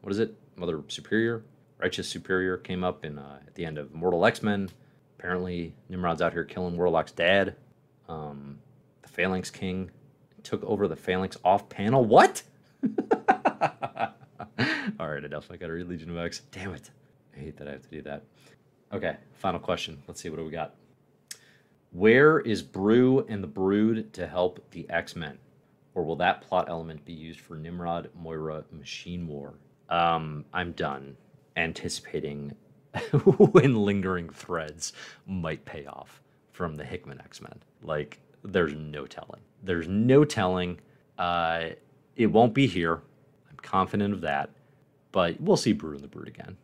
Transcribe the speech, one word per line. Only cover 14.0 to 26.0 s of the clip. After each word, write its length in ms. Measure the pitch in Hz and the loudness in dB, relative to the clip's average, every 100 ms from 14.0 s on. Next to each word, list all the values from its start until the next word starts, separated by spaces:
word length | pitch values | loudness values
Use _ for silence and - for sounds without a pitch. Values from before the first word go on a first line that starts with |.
| 113 - - _ - - 127 - 247 - | -8 -8 -20 _ -16 -2 -2 0 -4 -6
All 80 | 80 | -6
right, 160 | 73 | -6
I 40 | 73 | -8
definitely 300 | 73 - 87 | -10 -12 -14
gotta 160 | 85 | -8
read 140 | 82 87 | -8 -6
Legion 220 | 87 80 | -8 -8
of 80 | 85 | -6
X. 240 | 85 - - | -6 -8 -16
Damn 220 | 92 95 | -12 -12
it. 180 | 78 - _ _ _ _ 69 | -12 -16 _ _ _ _ -16
I 40 | |
hate 180 | 73 73 | -14 -12
that 100 | 71 | -14
I 40 | |
have 100 | 69 | -14
to 80 | - | -14
do 120 | 78 | -14
that. 200 | 71 71 - _ - _ _ _ _ | -12 -12 -14 _ -20 _ _ _ _
Okay, 240 | 101 85 - - | -6 -6 -6 -14
final 260 | - 95 87 | -6 -4 -4
question. 420 | - 87 - 76 - | -4 -4 -4 -12 -16
Let's 140 | 82 | -12
see, 80 | 85 | -10
what 80 | 78 | -8
do 80 | 80 | -8
we 60 | |
got? 240 | 80 78 - _ _ _ _ _ - _ _ _ _ _ | -8 -8 -10 _ _ _ _ _ -20 _ _ _ _ _
Where 480 | 87 107 123 151 160 | 4 8 10 8 6
is 220 | 117 98 | 2 -2
Brew 640 | - 95 98 120 127 131 - | -4 0 4 6 6 4 2
and 160 | 104 | -6
the 40 | 87 | -8
Brood 680 | 85 95 101 110 113 110 | 0 2 4 4 2 -4
to 140 | - 85 | -10 -6
help 320 | 90 90 - - | 0 0 -2 -18
the 180 | 85 - | -16 -4
X-Men? 480 | 82 82 - 76 67 _ _ _ _ _ | -4 -4 -10 -12 -12 _ _ _ _ _
Or 80 | 95 | -6